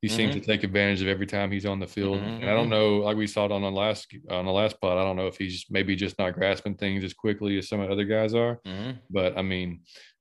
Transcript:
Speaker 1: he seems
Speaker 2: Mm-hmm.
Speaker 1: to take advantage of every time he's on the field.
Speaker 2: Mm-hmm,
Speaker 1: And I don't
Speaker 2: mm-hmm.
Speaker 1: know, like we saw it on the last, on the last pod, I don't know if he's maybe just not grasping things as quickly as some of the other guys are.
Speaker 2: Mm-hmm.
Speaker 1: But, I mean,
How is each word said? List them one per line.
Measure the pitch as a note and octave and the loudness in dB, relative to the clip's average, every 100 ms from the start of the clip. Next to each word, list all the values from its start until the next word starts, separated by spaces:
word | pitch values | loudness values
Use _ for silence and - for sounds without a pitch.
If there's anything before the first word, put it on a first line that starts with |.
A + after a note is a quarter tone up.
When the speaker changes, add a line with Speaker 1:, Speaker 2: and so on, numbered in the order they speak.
Speaker 1:
he | G#2 | -2
seems | A2+ G#2+ | 2 2
Speaker 2:
Mm-hmm. | G2 | 0
Speaker 1:
to | G#2 | 0
take | G#2+ | 0
advantage | G2 G2+ G2+ F#2+ | 2 2 4 4
of | F#2+ | 2
every | G2 G2 | 0 -2
time | G2+ G2 | -2 -2
he's | G2 G2+ | -2 -2
on | G2 | -4
the | G2 | -4
field. | - G2 G2 | -2 0 0
Speaker 2:
Mm-hmm, | G#2 A2+ | -4 -4
Speaker 1:
And | G2+ | 0
I | |
don't | A2 | 2
Speaker 2:
mm-hmm. | A#2 | 2
Speaker 1:
know, | G#2+ G#2+ G#2 | 4 4 4
like | G#2 G#2+ | 2 0
we | G#2 | 0
saw | G#2+ G2+ | 0 0
it | |
on | G2+ | 0
the | G2 | 0
last, | G2 G#2+ G#2 - - - | 0 0 -2 -6 -16 -6
on | F2+ F#2 | -4 0
the | |
last | F#2+ A2 G#2+ | 2 2 2
pod, | F#2+ F2+ | 0 2
I | |
don't | F#2+ F#2 | 0 0
know | F#2 | -4
if | - | -4
he's | F#2+ F2+ - | -6 -6 -4
maybe | F#2+ G2 | 0 0
just | F#2 G2 - | 0 -2 -2
not | F#2 | -2
grasping | F2 F#2+ F#2+ G#2 | 0 0 0 -2
things | F#2 G2+ G2 | -4 -4 -2
as | F#2+ | -4
quickly | - A2 G2+ G#2+ G2 | -4 -2 -2 -2 -2
as | F2+ | -2
some | G#2+ | -4
of | G2 | -2
the | |
other | G2 | 0
guys | G#2 A2 A2 | 0 2 2
are. | A#2 A#2 A#2 F#2+ | 2 0 -2 -8
Speaker 2:
Mm-hmm. | F#2+ A#2 B2 - | -8 -8 -10 -6
Speaker 1:
But, | F#2+ F#2 F#2+ | 0 0 0
I | |
mean, | F#2+ F#2 F2+ E2+ - - - _ | -2 -2 -4 -8 -14 -20 -20 _